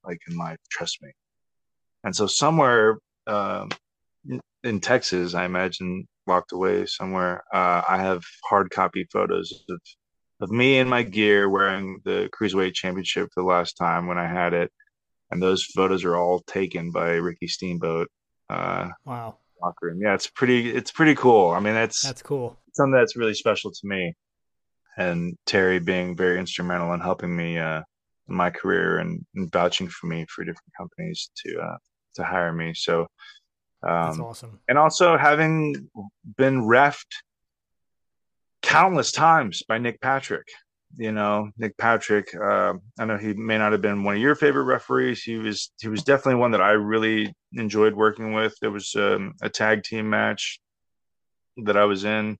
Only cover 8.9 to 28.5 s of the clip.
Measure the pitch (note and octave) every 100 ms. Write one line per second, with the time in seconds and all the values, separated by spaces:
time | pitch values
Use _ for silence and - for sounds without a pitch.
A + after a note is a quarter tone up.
8.9 | G2 E2 G2+ F#2 F2+ E2+ - - F2+ _
9.9 | - _ _ _ - F#2 A2+ B2+ C3 B2+
10.9 | B2 A2+ G#2 G#2 G2+ G2 G2 G2 F#2+ F#2+
11.9 | F#2+ F#2+ F#2+ F#2+ - G#2 F#2+ F#2 F2+ F#2
12.9 | F#2 F2+ F2+ - - F2+ F2 E2+ - F2
13.9 | E2+ F2 F2 E2+ F2+ F2 E2+ E2+ _ _
14.9 | _ _ _ - F2 F#2 F#2+ - F#2+ F#2+
15.9 | F#2+ F2 F2 F2 F2+ - F#2+ F#2 F2 E2+
16.9 | E2+ E2+ E2+ F2 E2+ E2+ - F#2 E2+ E2
17.9 | E2 - _ _ _ - F2+ F2+ F2+ F2+
18.9 | - C#3 A#2+ A2+ - _ - F2 - F2
19.9 | F2 G#2 F#2+ - - B2 B2 A#2+ B2 -
20.9 | - D#3 C3+ B2 A2 F2 F2+ G#2 A2 A2+
21.9 | - C#3 B2 - C#3+ A#2+ - _ - C#3
22.9 | C3 A2+ A#2+ A2+ G#2 A2+ G2+ G2+ - G2+
23.9 | F#2+ F2 - _ _ _ _ _ _ _
24.9 | - F2+ E2+ F2 F2 - G2+ F#2 F#2 E2+
25.9 | F2+ F2+ F2 F#2 F2+ F2+ - F2 F2 E2+
26.9 | E2+ F2+ F2+ F2 E2+ E2+ E2 D#2+ D#2+ E2
27.9 | _ _ _ - F2+ F2+